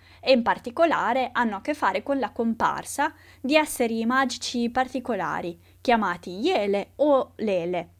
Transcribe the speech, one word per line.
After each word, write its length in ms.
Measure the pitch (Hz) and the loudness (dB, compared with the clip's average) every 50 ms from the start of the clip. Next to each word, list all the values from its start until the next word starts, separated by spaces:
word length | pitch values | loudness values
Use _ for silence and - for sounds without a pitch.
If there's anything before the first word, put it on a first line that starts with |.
| - - - - | -20 -20 -20 -6
e 120 | - - 269 | 2 4 4
in 100 | 247 233 | 4 4
particolare 880 | - - - - 240 233 320 330 330 - 160 175 208 247 262 254 - - | 2 0 0 -4 -6 0 2 2 4 4 2 0 0 0 0 -2 -2 0
hanno 240 | 226 240 226 202 | 0 0 0 -2
a 40 | 190 | -4
che 140 | - - - | -4 -6 -4
fare 280 | - - 202 185 214 - | 0 0 0 0 -2 -2
con 160 | - 277 269 | -2 -2 -2
la 140 | 226 202 - | -2 -4 -4
comparsa 800 | - 233 226 220 226 202 156 139 147 - - - - 285 320 - - - - - - | -2 -2 -2 0 0 0 0 0 -2 -8 -8 -4 -2 -2 -2 -2 -8 -18 -20 -18 -10
di 140 | - 254 302 | -2 2 2
esseri 500 | 311 302 - - - 240 226 226 226 226 | 2 2 2 0 -2 -2 0 0 -2 0
magici 640 | 226 254 262 269 262 - - - - - 240 233 233 | 0 2 2 2 0 -2 -6 -8 -6 -4 -2 -2 0
particolari 840 | 240 262 262 254 - 262 254 - 226 190 170 147 151 160 - 170 170 - - - - - | 0 -2 -2 -2 -4 -6 -4 -4 -4 -2 -2 -4 -4 -4 -6 -8 -10 -10 -18 -20 -20 -6
chiamati 600 | - - 233 220 208 185 175 170 - 185 175 190 | 0 2 2 2 2 0 -2 -4 -8 -12 -8 -4
Iele 500 | 240 349 370 247 202 202 196 202 - - - | -2 0 2 2 2 0 0 -2 -2 -6 -2
o 380 | - 277 302 277 254 - - - | 0 4 4 4 4 2 0 -6
Lele, 540 | - 214 214 190 180 165 180 180 170 170 - - _ | -6 -2 -2 0 0 -2 -2 -4 -4 -6 -8 -14 _